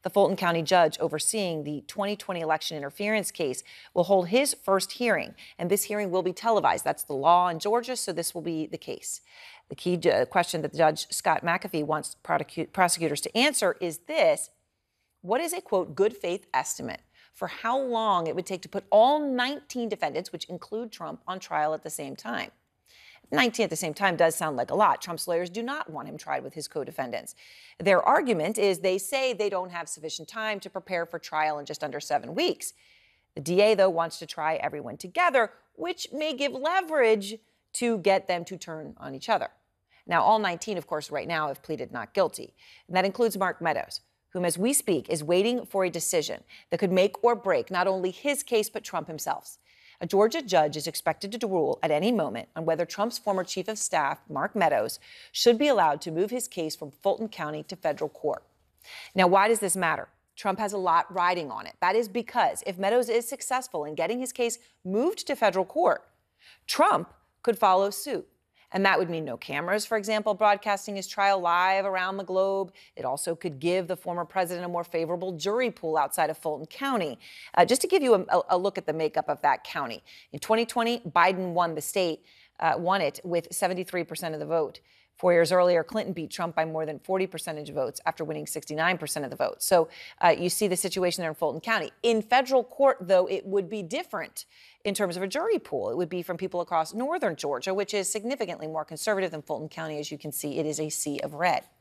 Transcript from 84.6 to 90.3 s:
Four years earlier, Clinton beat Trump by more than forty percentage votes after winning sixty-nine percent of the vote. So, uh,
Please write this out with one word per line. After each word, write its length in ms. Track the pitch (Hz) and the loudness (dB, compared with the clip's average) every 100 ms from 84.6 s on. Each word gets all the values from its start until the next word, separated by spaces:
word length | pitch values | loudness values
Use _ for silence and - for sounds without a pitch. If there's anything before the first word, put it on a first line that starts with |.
| 147 - _ _ _ _ | 0 -6 _ _ _ _
Four 160 | 180 | 4
years 220 | 175 165 | 6 6
earlier, 280 | 180 180 170 | 6 6 4
Clinton 300 | 160 220 196 | 2 -4 -4
beat 180 | 170 156 | -6 -8
Trump 280 | - 170 165 | -6 -4 -2
by 80 | 160 | -2
more 200 | 160 156 | -2 -4
than 140 | 143 | -6
forty 280 | - 190 190 | -2 0 0
percentage 440 | 165 - 151 151 | -4 -8 -8 -6
votes 300 | 139 123 - 165 | -4 -4 -4 -6
after 200 | - 156 | -4 -6
winning 200 | 151 151 | -6 -6
sixty-nine 520 | 156 - 151 170 180 | -10 -6 -2 0 0
percent 260 | 147 156 | -4 -6
of 80 | 135 | -6
the 60 | 127 | -2
vote. 240 | 120 - | -4 -2
So, 240 | - 180 160 - - - | 4 4 4 -4 -20 2
uh, 140 | 175 | 4